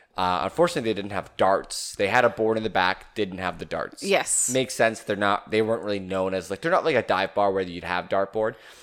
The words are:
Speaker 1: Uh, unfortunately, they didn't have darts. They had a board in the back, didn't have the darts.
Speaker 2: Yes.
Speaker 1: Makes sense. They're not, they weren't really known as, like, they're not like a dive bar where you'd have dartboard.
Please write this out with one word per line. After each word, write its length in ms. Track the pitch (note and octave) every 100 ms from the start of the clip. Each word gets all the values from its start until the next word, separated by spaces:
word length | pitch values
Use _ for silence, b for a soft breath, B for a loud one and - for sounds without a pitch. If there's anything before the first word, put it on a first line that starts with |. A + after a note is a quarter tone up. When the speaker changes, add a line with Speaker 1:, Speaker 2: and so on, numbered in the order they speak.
| b
Speaker 1:
Uh, 260 | - F#2 F2+
unfortunately, 460 | F#2+ - E3+ E3 A2+
they 40 |
didn't 180 | G2 G2+
have 220 | G2 - -
darts. 560 | G2 F#2+ - - - -
They 120 | G2
had 140 | A#2+ A#2+
a 20 |
board 300 | A#2 A2 A2+
in 40 |
the 40 | A2
back, 440 | F#2+ F2+ F#2+ -
didn't 240 | - G2+ F2+
have 200 | F#2 E2+
the 60 |
darts. 380 | D#2+ D#2+ - -
Speaker 2:
Yes. 480 | G3 - - - B2
Speaker 1:
Makes 220 | B2+ B2+
sense. 260 | - A#2 A2
They're 160 | - G2+
not, 340 | G2+ G2+ -
they 120 | A2
weren't 200 | A2 A2+
really 180 | G2 G2+
known 340 | F#2 F#2+ F#2+
as, 160 | F#2+ F2
like, 100 | G2
they're 100 | E3
not 140 | F3+
like 120 | D#3+ C3
a 60 |
dive 320 | - F#2+ F#2+
bar 160 | - G2+
where 120 | G2
you'd 200 | F#2 F2
have 280 | E2+ F2+ F2
dartboard. 460 | G2 G2 A2 A2 B2+ B B